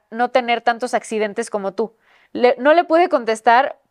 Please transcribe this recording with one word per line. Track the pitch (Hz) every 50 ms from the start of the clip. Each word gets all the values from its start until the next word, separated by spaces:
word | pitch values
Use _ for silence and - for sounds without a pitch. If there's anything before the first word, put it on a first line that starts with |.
| _ _
no | 220 226 240 240
tener | - 262 240 233 233 226
tantos | - 240 233 226 254 240 -
accidentes | 220 - - 233 214 208 208 196 - 233 -
como | - 208 190 196 190
tú? | - 226 208 _ _ _ _ _ _ _ _ -
Le, | 202 240 247 - 214
no | 247 294 311
le | 339 359
pude | 339 320 330 349 285
contestar | 294 269 233 214 220 220 - 240 226 247 277 302 - _ _ _